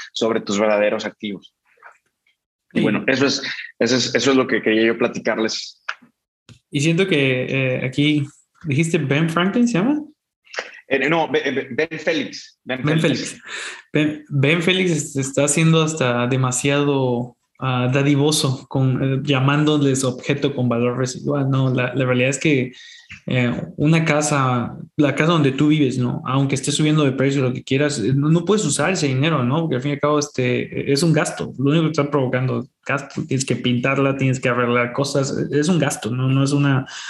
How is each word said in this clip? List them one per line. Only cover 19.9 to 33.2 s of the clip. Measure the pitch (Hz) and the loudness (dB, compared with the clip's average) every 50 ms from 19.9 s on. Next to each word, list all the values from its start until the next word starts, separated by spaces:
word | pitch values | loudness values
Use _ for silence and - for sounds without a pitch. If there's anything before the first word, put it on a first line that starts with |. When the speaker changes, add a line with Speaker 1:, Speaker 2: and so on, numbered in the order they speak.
| 131 - - | 2 2 0
Speaker 2:
objeto | 127 120 - - - 139 - - 139 135 | -2 -4 -4 -4 -4 -2 0 0 -2 -2
con | - 127 120 | 0 -2 0
valor | 117 117 120 123 123 | 0 0 0 0 0
residual, | 131 131 127 - 117 117 135 143 143 135 135 | -2 -4 -4 -6 -6 -6 -4 -2 -2 0 0
¿no? | 135 135 135 131 127 | 0 2 2 2 0
La, | 123 123 127 - | 0 -2 -2 0
la | 139 131 | -2 0
realidad | 127 127 123 123 135 | 0 2 2 2 0
es | 139 - | 0 0
que, | - 160 147 127 123 120 - - - - - - - - - - - | 0 2 2 2 0 -2 -6 -14 -20 -20 -20 -20 -20 -20 -20 -14 -8
eh, | - 127 127 123 120 - - - - - | -2 0 0 0 0 0 -4 -6 -8 -4
una | - 147 151 165 165 160 | 0 2 4 4 4 2
casa, | 160 147 151 156 - 151 139 135 127 123 120 117 - - - - - - | 2 2 0 2 0 0 0 2 0 0 0 -2 -4 -8 -12 -16 -10 0
la | - 147 139 131 | 0 2 2 2
casa | - 151 165 175 | 2 2 2 4
donde | 160 143 135 127 | 4 2 2 2
tú | 135 151 151 | 2 2 4
vives, | 156 156 143 123 - 131 | 4 4 2 0 0 0
¿no? | 123 120 - - - | -2 -2 -2 -4 -4
Aunque | - 131 139 139 135 135 | -2 0 0 2 0 0
esté | 123 - 147 147 | -2 -2 -4 0
subiendo | - 156 156 156 151 147 | 0 2 2 4 4 2
de | 135 127 | 2 2
precio, | 139 143 139 139 143 131 | 2 0 0 2 0 0
lo | 127 123 | -2 -2
que | 127 - | -4 -4
quieras, | - 135 135 147 147 139 131 | -2 0 2 2 0 0 -2
eh, | 101 113 135 | -2 0 0
no, | 139 143 151 | 2 2 4
no | 160 170 170 | 2 2 4
puedes | 170 208 208 214 | 2 2 2 2
usar | 151 131 - 143 175 | 0 -2 0 0 0
ese | 190 165 156 | 0 0 0
dinero, | 139 127 127 139 170 160 139 123 | 0 0 0 0 0 0 0 0
¿no? | 120 139 165 | 0 0 0
Porque | 165 156 135 | 0 0 -2
al | 120 127 | -2 -2
fin | 147 143 | -4 -4
y | |
al | 135 | -2
cabo, | - 147 151 147 | 0 0 2 0
este, | 147 147 - - 127 123 123 120 117 - - - - - 139 | 0 -2 -4 -2 -2 0 0 -2 -4 -4 -6 -6 -2 0 0
es | 135 170 | 2 4
un | 165 156 | 4 4
gasto. | 151 - - - - 82 - - - | 2 2 -2 -4 -8 -10 -10 -6 -2
Lo | 131 139 | 0 2
único | 147 165 160 | 2 2 2
que | 156 | 0
está | 160 151 143 147 | 0 -2 -2 0
provocando | - 147 131 123 127 127 131 127 120 120 123 - _ _ - | 0 -2 0 0 -2 -2 -2 -2 -2 -4 -6 -8 _ _ -8
gasto, | - 135 143 143 - - - | -6 -4 -4 -6 -8 -10 -10